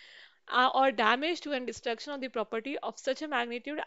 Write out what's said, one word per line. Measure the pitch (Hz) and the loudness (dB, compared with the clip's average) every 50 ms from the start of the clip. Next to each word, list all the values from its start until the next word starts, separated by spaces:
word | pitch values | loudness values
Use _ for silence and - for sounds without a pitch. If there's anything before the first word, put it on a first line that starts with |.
| - - - - - - _ _ _ - | -20 -20 -20 -20 -20 -20 _ _ _ 0
uh, | - 247 254 262 - | 2 4 4 6 6
or | - 269 269 | 6 4 4
damage | 240 208 226 214 233 254 285 330 359 - | 4 4 4 4 4 4 2 0 -2 -2
to | - 294 285 | -4 -4 -4
and | 254 254 | -4 -4
destruction | 233 226 - - 247 233 226 - 294 | -6 -8 -6 -4 -4 -4 -4 -6 -8
of | 285 277 | -8 -6
the | 254 262 | -6 -4
property | - 233 214 - - 226 214 269 285 - | -4 -4 -4 -2 -4 -6 -4 -6 -6 -6
of | - 214 220 - | -6 -8 -8 -6
such | - 285 262 - | -4 -4 -4 -4
a | 311 302 | -4 -2
magnitude | 294 240 240 240 233 240 240 277 294 302 - | -2 -2 -2 -2 -4 -6 -6 -6 -6 -4 -2